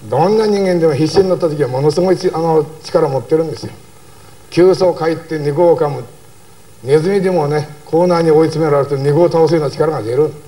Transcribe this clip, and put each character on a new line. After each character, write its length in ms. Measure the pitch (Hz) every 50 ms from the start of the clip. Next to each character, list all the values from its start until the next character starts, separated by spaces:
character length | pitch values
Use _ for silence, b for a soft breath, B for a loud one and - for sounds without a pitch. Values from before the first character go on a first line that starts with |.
| -
ど 240 | 107 107 131 160 185
ん 80 | 214 220
な 80 | 220
人 160 | 214 208 196
間 140 | 196 185 180
で 120 | 175 160 160
も 60 | 147
必 140 | 127 156 151
死 100 | - - 190
に 60 | 185
な 60 | 180
っ 40 | 156
た 100 | 170 165
時 120 | 147 147 147
は 40 | 123
も 140 | 123 127
の 100 | 139 156
す 80 | 147 170
ご 120 | 175 190
い 60 | 180 -
ち-、 120 | - 180 -
あ 40 | 160
の、 280 | 165 165 160 156 147 147 - - -
力 240 | - - 170 160 147
を 20 |
持 100 | 135 135
っ 80 | 120 -
て 80 | 160
る 80 | 160 165
ん 60 | 160
で 60 | 139 -
す 80 | -
よ。 80 | - - - - - - - B B B B B B B B - -
急 180 | - - 175 190
走 160 | 185 143 185
を 100 | 180 160
帰 180 | 143 160 165
っ 40 | 165
て 240 | 160 - - 160 156
猫 320 | 147 147 143 143 175 170
を 60 | 160 156
噛 100 | 160 147
む。 160 | 139 127 120 - - - - - - - - - - - - - - - -
ネ 160 | 120 139 156
ズ 100 | 156 180
ミ 120 | 202 202
で 100 | 180 190
も 160 | 185 170 147 143
ね、 220 | 147 151 143 - - - -
コ 180 | - - 165 175
ー 20 |
ナ 140 | 180 175 170
ー 20 |
に 100 | 170 165
追 120 | 151 151 160
い 40 | 156
詰 180 | 156 156 160
め 40 | 156
ら 120 | 143 143
れ 40 | 135
て 120 | 139 147 135
猫 240 | 135 143 143 151
を 100 | 175 165
倒 160 | - 165 160 151
す 60 | 165
よ 80 | 165
う 20 | 151
な 80 | 139
力 220 | - - 156 160 156
が 80 | 135 104
出 100 | 110 120
る。 160 | 131 151 151 - - -